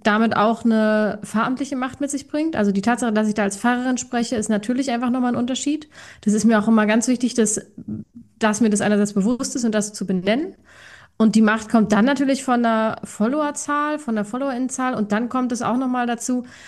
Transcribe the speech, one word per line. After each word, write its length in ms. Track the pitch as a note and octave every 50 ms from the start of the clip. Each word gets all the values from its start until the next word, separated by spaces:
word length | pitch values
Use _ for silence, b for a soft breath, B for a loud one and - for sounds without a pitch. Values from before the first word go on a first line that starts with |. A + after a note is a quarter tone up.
| -
damit 340 | A3 G#3 G#3+ A3+ A3+ -
auch 280 | - G#3 A3+ A3+ A3 -
eine 540 | A#3 A3 A3 G#3+ G#3+ G#3+ G#3+ G#3+ G3+ - G#3 -
pfarramtliche 520 | - - G#3+ A3+ B3 C4 A#3+ C#4+ C#4 C#4+
Macht 240 | B3+ B3+ C4 C4 -
mit 100 | C#4+ C#4
sich 180 | C#4+ C#4 - -
bringt. 280 | - D4+ D#4 D#4+ D#4+
Also 140 | - G#3 G3+
die 120 | F#3+ G3 G3
Tatsache, 300 | A#3 B3 B3 B3+ A#3 G#3+
dass 140 | G#3+ A3
ich 80 | G#3+ G#3
da 80 | - G#3
als 140 | G3+ G3+
Pfarrerin 420 | - - A#3+ B3 B3 B3 C4 B3+ A#3+
spreche, 380 | - - - A#3 A#3 - C4
ist 120 | A3 A3 -
natürlich 420 | A3 G3+ G#3 - B3 B3+ C#4 C4+
einfach 200 | A#3 A#3 B3+ B3
nochmal 220 | A#3+ C4 B3 B3 A#3+
ein 60 | A#3
Unterschied. 500 | B3 A#3+ C4 B3+ - C#4+ D4 D4+ D4+ B B B B B B B
Das 120 | B G#3 G#3
ist 120 | G#3 G3+
mir 140 | A3+ A3+ G#3
auch 100 | G#3 A3
immer 180 | A3+ A3 G#3+
ganz 220 | G#3 G#3+ A#3 A3+ B3+
wichtig, 260 | B3+ A#3+ - A#3 -
dass, 260 | - A3 G#3 - - - - - - - - G#3+ G#3+ A3 _ - - - _ _ -
dass 220 | A3+ G#3+ G#3 G#3
mir 100 | A#3+ G#3+
das 100 | G#3 G3+
einerseits 340 | - G3+ G#3 G3+ G#3 G3+ G#3
bewusst 420 | G#3 F#3 A3 B3 A#3 C4+ C#4 -
ist 80 | C#4 A#3
und 100 | A3+ G#3
das 180 | G#3+ G#3 G#3 -
zu 140 | - G#3
benennen. 480 | F#3 F#3+ F3+ F3 G3 A3 C4 E4 F#4+ - _ B B B B B B B B B B B
Und 180 | - A3 A3+ -
die 80 | A3 A3
Macht 260 | G#3 G#3+ A3+ G#3+ -
kommt 240 | - A#3 G#3+ - C4
dann 120 | G#3 G#3
natürlich 400 | C4+ C#4 C#4 C#4+ C4 C#4 C4 -
von 180 | - B3 A#3+ A#3+
der 380 | A#3 A3+ A3 A3 A3 - - -
Followerzahl, 920 | - - - G#3+ A3+ C4+ D#4 D4+ D4 C#4+ - - - D4 D4 D4 D4+ D4+ D4
von 160 | D4+ A#3+ A3+
der 100 | G#3+ G3+
Followerinnenzahl. 720 | G#3 A#3+ B3+ C#4 C#4 B3+ A#3+ C4 A#3+ - - B3+ B3+ B3+
Und 180 | - G#3+ G#3 G#3
dann 160 | G#3+ A#3+ A#3
kommt 240 | B3 B3+ B3+ A#3+ B3
es 80 | A3
auch 160 | A#3+ - A3
nochmal 300 | B3 C4+ B3+ B3 B3 A#3+
dazu, 380 | A#3+ A#3+ A#3 - - B3+ B3 A#3+ B B B B